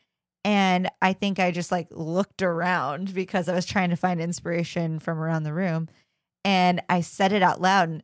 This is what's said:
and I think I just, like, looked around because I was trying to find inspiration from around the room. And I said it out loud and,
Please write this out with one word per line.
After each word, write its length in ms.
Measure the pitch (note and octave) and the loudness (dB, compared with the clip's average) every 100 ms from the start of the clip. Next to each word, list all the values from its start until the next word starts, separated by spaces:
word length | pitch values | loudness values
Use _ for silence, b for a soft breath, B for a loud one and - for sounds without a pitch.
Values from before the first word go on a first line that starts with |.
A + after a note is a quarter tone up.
| _ _ _ _ G3+ | _ _ _ _ 0
and 440 | G3+ F#3+ F3+ F#3 - | 2 4 2 0 0
I 120 | F#3 | 0
think 240 | F#3+ G3+ F#3+ | 0 -2 0
I 120 | F3+ | 0
just, 200 | F3 E3+ | 0 -2
like, 160 | F3+ D#3+ | -4 -4
looked 500 | - D#3+ E3+ G3+ - | -8 -4 -2 -2 -2
around 720 | F#3+ E3 F3+ F3+ C3 D3 F#3+ | -2 0 0 0 -2 -4 -6
because 360 | F#3+ F#3 G3+ E3+ | -6 -4 -2 -2
I 40 | |
was 120 | F3+ F3 | -2 -2
trying 240 | G#3 F3+ | 0 0
to 80 | F3 | 0
find 240 | F#3+ F3 | 0 -2
inspiration 760 | E3+ F3 - E3+ E3 - E3 D#3+ | -4 -4 -4 -2 -2 -2 -4 -4
from 200 | D#3+ D#3+ | -4 -4
around 240 | D#3+ D#3+ | -2 -2
the 100 | D3+ | -2
room. 360 | D#3 F#3+ E3 D#3+ b b b _ _ G3 | -2 -2 -2 -4 b b b _ _ 0
And 360 | F#3+ F3+ F3+ - | 4 4 2 0
I 140 | F3+ | 0
said 320 | E3+ - F#3+ | -2 0 2
it 100 | G#3 | 4
out 160 | F#3 - | 4 4
loud 300 | F3+ G3 E3 | 2 4 2
and, 140 | D#3+ | -2